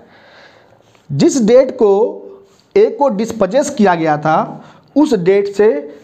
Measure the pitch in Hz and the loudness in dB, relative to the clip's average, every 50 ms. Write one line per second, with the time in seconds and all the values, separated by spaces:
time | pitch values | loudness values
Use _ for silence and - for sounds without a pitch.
0 | - _ _ _ _ - - - - - _ _ _ _ _ _ _ _ _ _ | -20 _ _ _ _ -20 -20 -20 -20 -20 _ _ _ _ _ _ _ _ _ _
1 | _ - 143 135 233 339 262 277 220 196 240 254 285 - - - 220 202 196 202 | _ -8 -2 0 0 0 2 0 2 4 4 4 4 2 0 0 2 2 2 2
2 | 226 - - - - - - - _ _ _ _ _ _ - 196 214 220 220 - | 0 -2 -4 -8 -16 -20 -20 -20 _ _ _ _ _ _ 0 2 2 2 0 -2
3 | 277 269 208 185 233 226 - - 202 185 214 269 285 - - - 208 190 175 165 | -2 -2 -2 -2 -6 -8 -4 -4 -4 -2 0 -2 -2 -2 0 0 2 2 2 0
4 | 160 160 151 147 147 156 156 185 240 - - - - - - _ _ _ _ 277 | 0 -2 -2 -2 -2 -2 0 -2 -2 -4 -10 -16 -20 -20 -20 _ _ _ _ -2
5 | 302 294 240 196 165 180 196 202 202 202 - - 208 220 269 294 - - - - | 0 0 0 0 2 2 2 2 0 -2 -2 0 2 2 0 -2 -6 -12 -16 -20